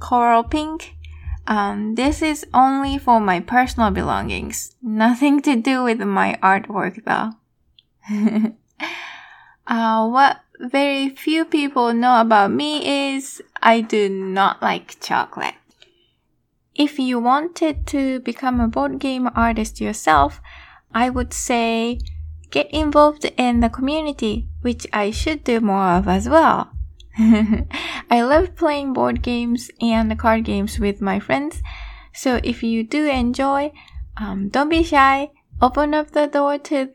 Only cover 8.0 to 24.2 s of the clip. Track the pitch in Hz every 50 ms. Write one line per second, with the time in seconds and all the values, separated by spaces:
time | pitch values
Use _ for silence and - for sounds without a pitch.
8 | _ - 208 208 214 214 220 214 214 - - _ _ _ _ - - - - -
9 | - - - - - - - - - - _ _ _ - 240 226 226 220 220 220
10 | 220 226 240 262 277 277 - - _ _ - - 240 247 - 277 277 285 277 277
11 | 269 269 269 - - 311 311 320 320 311 - 302 285 285 285 254 240 233 233 233
12 | 240 254 254 226 226 226 220 208 196 196 214 254 294 302 302 294 - - 285 277
13 | 277 277 269 269 269 - - - - _ _ - - 233 226 233 220 220 - 214
14 | 202 196 196 190 190 190 185 190 196 185 - - 220 208 180 - - - - -
15 | - - - - - - - - 69 - - - _ _ _ _ - _ _ _
16 | _ _ _ _ _ _ _ _ _ _ _ _ _ _ _ - 294 285 294 -
17 | 262 254 247 240 233 240 254 294 311 349 339 - 339 311 285 - - - - 277
18 | 269 262 262 254 254 240 233 - 269 254 247 240 233 226 226 269 277 285 269 269
19 | - 269 262 254 247 240 - 233 233 233 226 226 214 220 - - 214 208 208 -
20 | - 160 156 143 139 147 - - - - - - - - - - _ _ - 226
21 | 247 254 254 254 247 247 - - - - 240 233 226 226 226 226 226 233 247 -
22 | - - - - - - - - - - - - 294 - - 302 311 294 285 294
23 | 294 302 302 302 - - - - 254 247 240 233 233 226 226 - 262 269 302 320
24 | 311 302 277 -